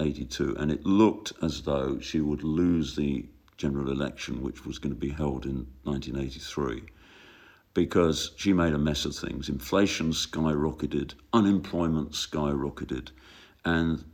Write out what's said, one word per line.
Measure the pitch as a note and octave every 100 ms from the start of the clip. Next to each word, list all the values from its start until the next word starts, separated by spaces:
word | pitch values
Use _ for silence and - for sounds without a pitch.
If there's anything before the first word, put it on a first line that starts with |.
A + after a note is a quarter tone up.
eighty-two, | D2+ C#2 C2+ - C#2+ G1+
and | D2+
it | D2+
looked | F#2 G2 G#2+ - - -
as | E2 C#2+
though | D2+ C#2 C2+ C2
she | - D#2+
would | D2 C#2+
lose | D#2 D#2 F2+ E2+ C#2 D2+
the | C#2+ C2+ - - _ -
general | D2+ C#2 C2+
election, | C#2 C#2+ - - B1+
which | C2 - -
was | -
gonna | C#2+ C2+
be | C#2
held | D2 D2+ C2+ C2+
in | C2+ B1 -
nineteen | - C#2 C2+ C#2
eighty-three, | C2 D2 - - C2+ A#1 - - - - - - - - _
because | - E2+ G2 E2 C#2+ -
she | - G2+
made | F2+ E2+
a | D2+
mess | D2 D2
of | C#2+
things. | C#2+ - A#1+ C#2
Inflation | C#2 - F#2+ G2 - D#2+
skyrocketed, | D#2 - E2 D#2+ D2 D#2 D2+ D2 D2 C#2+ - -
unemployment | A2+ G2+ G2 F#2+ F2 E2 D#2+ D2
skyrocketed, | - - D#2 D2 C#2 C#2 - C#2+ C2 - - - - - _
and | F2 E2 E2 D#2 -